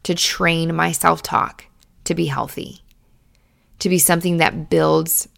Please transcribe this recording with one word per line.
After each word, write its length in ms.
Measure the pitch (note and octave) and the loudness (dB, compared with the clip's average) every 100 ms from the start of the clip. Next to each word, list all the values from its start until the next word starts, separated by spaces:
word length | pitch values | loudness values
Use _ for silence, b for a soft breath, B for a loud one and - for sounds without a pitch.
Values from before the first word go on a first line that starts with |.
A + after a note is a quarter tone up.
to 100 | - | -6
train 640 | E3+ - - F3 E3 E3 E3 | -2 -2 0 0 0 -2 0
my 160 | E3 | -2
self-talk 720 | D#3+ E3+ D#3+ - - - - - _ _ _ | 2 2 0 -2 -2 -2 -8 -20 _ _ _
to 120 | - E3+ | -6 -2
be 100 | D#3+ | -2
healthy, 560 | C3+ - - - - _ _ _ _ _ _ _ _ _ - | -4 -6 -10 -14 -18 _ _ _ _ _ _ _ _ _ -6
to 100 | F#3 | 0
be 80 | F3+ | 2
something 400 | - E3+ F3+ E3+ | 4 2 2 2
that 320 | D#3+ - D#3 | 2 0 -2
builds 580 | E3+ D#3 D#3+ E3 - - | 2 4 2 0 -4 -6